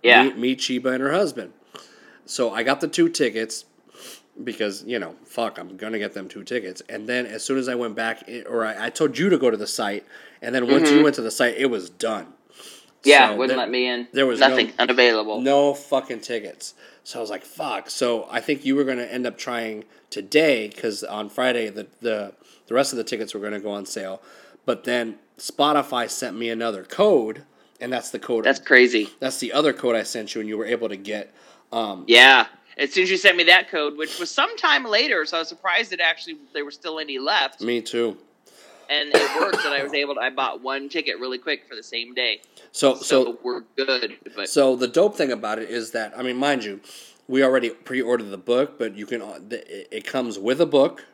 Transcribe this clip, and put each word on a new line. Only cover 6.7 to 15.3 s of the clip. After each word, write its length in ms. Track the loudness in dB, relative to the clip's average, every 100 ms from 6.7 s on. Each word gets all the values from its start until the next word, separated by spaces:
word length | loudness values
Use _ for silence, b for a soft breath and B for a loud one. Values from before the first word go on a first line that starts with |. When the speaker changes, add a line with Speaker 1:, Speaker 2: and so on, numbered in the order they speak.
| -14 -14
Speaker 2:
And 180 | -12 -6
then 180 | -6 -4
as 180 | -8
soon 140 | -4 -4
as 120 | -2
I 60 | -4
went 200 | -6 -4
back, 320 | -6 -6 -12
it, 200 | -16 -6
or 160 | -4 -4
I, 220 | -4 -8
I 20 |
told 280 | 0 -2 2
you 120 | 2
to 80 | 4
go 120 | 2
to 40 | 0
the 120 | -4
site, 360 | -4 -4 -4 -10 B B B
and 120 | -4 -2
then 120 | 4
once 220 | 6 8
you 60 | 8
Speaker 1:
Mm-hmm. 80 |
Speaker 2:
went 120 | 6 4
to 40 |
the 100 | -6
site, 240 | 0 0 2
it 100 | 0
was 220 | 0 -6
done. 440 | _ -4 -4 -8 -20 _ B B B B _
Speaker 1:
Yeah, 260 | 8 10 8
Speaker 2:
So 60 | 4
Speaker 1:
wouldn't 120 | 0
Speaker 2:
there, 80 | 0
Speaker 1:
let 120 | 0
me 180 | -2 -2
in. 200 | -4 -6
Speaker 2:
there 120 | 0 0
was 140 | 4
Speaker 1:
Nothing. 280 | 4 4 0
Speaker 2:
no, 60 | 0
Speaker 1:
Unavailable. 600 | 0 4 4 4 -2